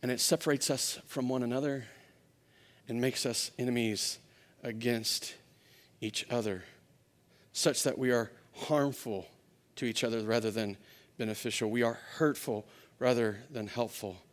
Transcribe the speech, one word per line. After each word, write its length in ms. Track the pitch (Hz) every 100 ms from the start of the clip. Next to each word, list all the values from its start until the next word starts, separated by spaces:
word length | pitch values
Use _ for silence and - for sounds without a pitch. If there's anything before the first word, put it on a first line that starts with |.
And 100 | 127
it 80 | 123
separates 500 | - 156 - 143 -
us 300 | 135 - - -
from 220 | - 123
one 140 | 131
another 420 | 120 127 147 139 113 - - - _ _ _ _ - - -
and 100 | 120
makes 260 | 127 127 131
us 260 | 117 - -
enemies 600 | 123 120 113 101 - - - - - _
against 720 | - 113 120 117 110 - - - - _ - - - _
each 240 | 110 - -
other, 360 | 120 107 95 92 - _ _ _ _ _ _ _
such 300 | - - 139
that 140 | 147 -
we 140 | 131
are 180 | 120 113 - - -
harmful 640 | - 151 143 139 - 98 87 - _ _ _ -
to 80 | 123
each 180 | 113
other 160 | 120 113
rather 320 | 107 113 110
than 240 | 107 107 98 - - - -
beneficial. 520 | 113 107 120 - 110
We 140 | 120
are 160 | 117 117 - -
hurtful 500 | 156 135 - 107 - - - _
rather 400 | 127 120 113 101 117
than 180 | 127 107
helpful. 500 | - 113 - 104 90 -